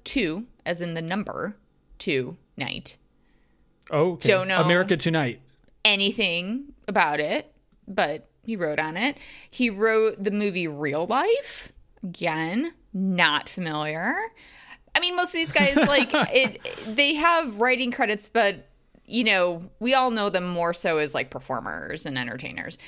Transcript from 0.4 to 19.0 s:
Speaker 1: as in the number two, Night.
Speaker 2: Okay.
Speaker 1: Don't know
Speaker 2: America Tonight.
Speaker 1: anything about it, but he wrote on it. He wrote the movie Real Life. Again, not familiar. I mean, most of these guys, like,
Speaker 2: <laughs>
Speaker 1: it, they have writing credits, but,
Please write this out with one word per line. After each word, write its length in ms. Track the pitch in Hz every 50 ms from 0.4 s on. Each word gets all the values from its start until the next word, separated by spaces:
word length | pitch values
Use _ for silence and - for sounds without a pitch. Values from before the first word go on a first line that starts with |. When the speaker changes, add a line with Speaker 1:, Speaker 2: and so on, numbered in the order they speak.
| 233 - - _ -
Speaker 1:
as 160 | - 175 165
in 120 | 175 170 165
the 60 | 165 165
number 540 | 165 185 208 202 - - 69 - 196 208 _ _ _ _ _ _ _ - -
two, 380 | - 196 151 131 123 127 170 - _ _ - -
Night. 400 | 139 - - - - - - _ _ _ _ _ _ _ _ _ _ _ _ _ _ _ _ _ _ -
Speaker 2:
Okay. 360 | 165 147 160 185 175 - - 220
Speaker 1:
Don't 200 | 202 185 185 185
know 140 | 190 180
Speaker 2:
America 340 | 156 160 170 175 185 196 185 147
Tonight. 440 | - 170 160 160 143 123 110 - - _ _ _ _ _ _ _ -
Speaker 1:
anything 920 | 214 208 196 196 196 196 - 208 180 170 170 175 190 226 262 285 285 - _ - -
about 320 | 196 214 175 151 147 151
it, 340 | 147 156 202 302 - - _ _ _ _ _ _ _ -
but 400 | 190 208 185 147 151 151 - _ _ _ -
he 120 | - 226
wrote 240 | 190 175 151 151 147
on 180 | 156 156 160 180
it. 200 | 226 285 285 - - - - - - -
He 180 | - - 254 233
wrote 540 | 202 196 214 220 220 220 220 220 - - 196
the 80 | 214
movie 360 | 196 208 208 208 175 185 175 160
Real 360 | 147 143 151 147 139 151 170
Life. 640 | 180 220 262 330 415 466 554 571 - - - - - - - - _ _ - -
Again, 720 | 185 170 - 175 165 160 160 160 165 185 233 302 339 - _ _ _ -
not 520 | 185 190 190 185 175 170 156 147 147 - -
familiar. 680 | - - 180 160 151 151 151 151 151 160 180 220 302 381 440 453 _ - - - - - - - - - _ _ -
I 40 | 302
mean, 160 | 349 359 359
most 120 | 359 359 -
of 60 | -
these 180 | 330 330 -
guys, 240 | - 302 285 277 277
like, 340 | 294 302 285 285 277 262 -
Speaker 2:
<laughs> 20 | -
Speaker 1:
it, 460 | 302 233 - - 247 - 214 - - - - - - - 220
they 260 | 220 254 285 285 330
have 460 | 294 311 339 339 330 330 262 208 202
writing 320 | 233 254 254 240 262 240
credits, 360 | 240 - 254 208 214 208 - -
but, 400 | - 226 214 202 190 143 - _ _ _ _ _ _ -